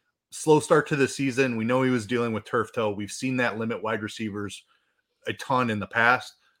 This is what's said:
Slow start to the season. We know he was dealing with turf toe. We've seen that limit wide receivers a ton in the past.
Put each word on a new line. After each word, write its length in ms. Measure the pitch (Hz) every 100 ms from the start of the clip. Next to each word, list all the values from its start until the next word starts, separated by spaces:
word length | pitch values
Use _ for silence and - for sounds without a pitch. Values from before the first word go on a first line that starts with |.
| _ _ _
Slow 300 | - 156 151
start 260 | - 156 -
to 100 | 147
the 100 | 127
season. 520 | - 139 120 131 113
We 80 | 113
know 160 | 127
he 80 | 131
was 160 | 123 104
dealing 260 | 120 117
with 140 | 107 -
turf 260 | 120 104
toe. 180 | 120 110
We've 200 | 101 101
seen 260 | - 131 127
that 220 | 120 107
limit 240 | 113 104
wide 200 | 107 110
receivers 640 | 104 - 110 101 101 - - _ _ _ _ _ -
a 80 |
ton 340 | 107 - 127 120
in 100 | 104
the 80 | 92
past. 500 | 117 117 127 - - _ _